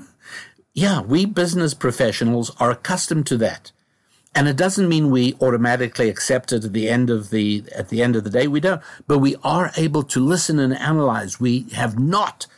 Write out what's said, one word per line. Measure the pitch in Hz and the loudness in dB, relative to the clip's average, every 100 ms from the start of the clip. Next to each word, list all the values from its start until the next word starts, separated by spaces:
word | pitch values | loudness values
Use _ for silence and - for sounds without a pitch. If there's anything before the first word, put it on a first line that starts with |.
| - _ - - - _ _ | -4 _ -20 -18 -18 _ _
Yeah, | - 196 170 | -2 0 0
we | 98 151 | 2 2
business | 202 185 175 175 160 | 2 0 0 0 -2
professionals | 139 131 120 120 - 117 120 117 - | 0 -4 0 0 2 0 0 -2 -2
are | 120 | -2
accustomed | 120 - 185 - 160 139 | -2 -2 -4 -2 -2 0
to | 123 | 0
that. | 107 82 - _ _ _ _ _ _ | 0 -4 -16 _ _ _ _ _ _
And | - 143 | 0 0
it | |
doesn't | 135 185 190 180 | 2 0 2 2
mean | 160 147 | 2 2
we | 127 123 - | 2 0 2
automatically | 131 120 120 123 120 - 113 | 0 2 2 0 -2 0 -2
accept | 95 - 127 - | 0 -2 -2 0
it | 120 | -4
at | 107 | -2
the | 104 110 | -2 0
end | 120 123 | 2 2
of | 113 101 | 0 -2
the, | 110 104 104 104 | 0 0 -2 -6
at | - 101 | -10 -6
the | 113 | 0
end | 120 | 2
of | 117 | 2
the | 104 | 0
day. | 117 143 | 0 0
We | 147 | 2
don't. | 180 180 - - - | 0 -2 -6 -16 0
But | 143 | 2
we | 139 - | 2 0
are | 139 170 170 - | -2 0 -2 -2
able | 160 151 | 0 0
to | 143 131 | -2 0
listen | 131 175 - 156 | 2 0 0 0
and | 131 131 | 0 0
analyze. | 139 156 139 110 101 - | 0 2 2 0 -6 -4
We | 123 123 - | 0 0 -2
have | - 120 107 | -4 -4 0
not | 139 196 202 - - | 0 0 -2 -6 -18